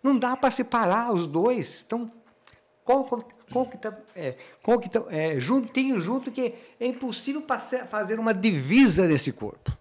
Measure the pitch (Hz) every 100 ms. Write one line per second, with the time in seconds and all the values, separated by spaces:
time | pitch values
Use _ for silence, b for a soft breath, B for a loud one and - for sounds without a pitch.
0 | 269 269 247 262 269 - 240 240 196 202
1 | 240 202 170 151 214 247 147 - - 233
2 | 233 - _ _ _ b _ _ - 269
3 | 262 240 - - _ 240 254 - 220 208
4 | - 185 147 127 B B - 233 214 226
5 | - 160 160 147 123 269 226 262 269 240
6 | 170 254 254 240 247 233 B B 240 247
7 | 262 - - 285 302 240 - 254 - 214
8 | 190 220 226 202 220 165 131 226 262 160
9 | 180 147 - - 104 - - -